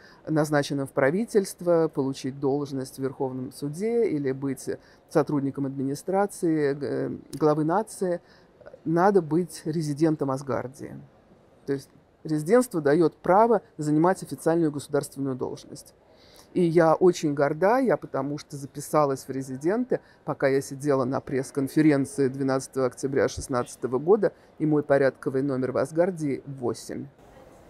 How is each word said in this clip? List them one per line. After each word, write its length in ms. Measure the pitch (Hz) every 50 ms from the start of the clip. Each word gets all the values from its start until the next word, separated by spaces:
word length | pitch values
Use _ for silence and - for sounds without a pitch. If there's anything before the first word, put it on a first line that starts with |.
| - - - - - -
назначенным 580 | 156 151 156 147 151 143 143 - 151 139 135
в 40 | 135
правительство, 960 | - 143 131 135 160 196 233 - - 214 196 - - - 180 175 170 165 160 151
получить 500 | - 151 135 135 135 - - 131 131 139
должность 600 | 147 135 135 147 147 131 135 135 131 131 - -
в 40 | 135
Верховном 480 | 131 131 - 139 131 127 131 127 -
суде 600 | - - 143 147 147 170 208 226 233 233 226 -
или 220 | - 147 143 131 135
быть 360 | 135 139 139 131 - - - - - _ - - _ _ _
сотрудником 560 | - 165 139 - 156 143 139 139 135 139 139
администрации, 1120 | 135 135 139 131 135 139 143 - - 185 190 202 202 - - - 165 160 156 147 139 143
г-, 440 | 147 143 117 131 135 139 131 131 - - - -
главы 320 | 139 156 151 151 156 151
нации, 560 | 156 170 202 220 - - - 196 180 175 175 _ _ - _ _ _ _ _ - - - - -
надо 380 | 160 160 170 180 208 202 196 165
быть 400 | 143 156 175 180 - - - -
резидентом 680 | 165 151 170 156 147 143 139 165 160 156 151 143 135
Асгардии. 640 | 131 135 139 135 120 110 123 123 131 - - - 131 139 139 - _ _ _ _ - _ _ _ _ _ -
То 80 | - 139
есть 160 | 139 - _ _ - _ _ _ _ -
Резидентство 560 | 160 156 151 151 160 220 247 247 - - 170
даёт 340 | 147 143 143 170 165 151 -
право 440 | _ - 175 180 202 226 233 233 190 - - _
занимать 460 | - 151 151 151 156 165 180 190 - 165
официальную 500 | - 143 131 - 165 165 170 165 151 147
государственную 640 | 143 - - 139 143 143 - - 139 139 135 131
должность. 580 | 127 - - - 139 - - - - - - _ _ _ _ _ _ _ - - - - _ -
И 80 | - 180
я 320 | 165 156 175 165 160 156
очень 400 | - 180 180 170 - - 151 143
горда, 440 | 147 147 143 151 156 185 196 233 262
я 200 | 269 220 151 143
потому 400 | - 143 - 139 135 143 143 147
что 180 | - - 147
записалась 680 | 139 143 135 - 147 143 - - 151 151 139 135 131 -
в 60 | -
резиденты, 680 | 131 135 135 135 131 131 147 170 202 240 247 - 185 139 _ _ _ _ -
пока 240 | - 143 - - 135
я 140 | 135 135 135
сидела 420 | - 143 135 139 147 139 131 127
на 160 | 123 135 127
пресс-конференции 1080 | - - 143 127 135 - - 143 135 131 - 160 156 156 147 139 135 - - - 139 127
двенадцатого 580 | 131 139 139 135 131 135 131 - - 131 131
октября 420 | 120 - - - 135 139 127 98 -
шестнадцатого 720 | - - 117 - 135 123 120 - - - - 120 127 123
года, 340 | 147 165 208 220 196 - - _ - _ _ -
и 60 | 156
мой 180 | 151 151 147 143
порядковый 600 | - 143 139 139 131 - - - 147 135 131 135
номер 300 | 143 135 127 131 127 123
в 40 |
Асгарде — 640 | - 127 139 160 160 175 190 185 156 156 143 127 - -
восемь. 600 | 143 135 135 123 113 113 - - - - - 131 139 _ _ - - - - - - - - - -